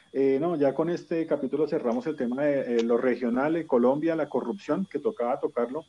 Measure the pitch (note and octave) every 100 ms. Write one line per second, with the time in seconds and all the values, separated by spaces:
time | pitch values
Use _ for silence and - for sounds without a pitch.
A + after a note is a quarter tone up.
0 | _ C3+ C3+ C3+ E3+ D#3+ C#3+ C3 D#3+ E3+
1 | - E3 D#3+ D3 C3 C#3+ D#3 D#3+ A#2+ A#2+
2 | A#2+ - A#2+ B2+ D3 C#3 B2 A#2+ A#2 A#2
3 | B2+ A2+ A#2+ B2+ D3 E3 D#3+ B2+ B2 C#3+
4 | D#3+ D#3+ C#3+ C3 A#2 G2+ - E3 G3 -
5 | A2+ - A#2+ C#3 D#3 - A#2+ D3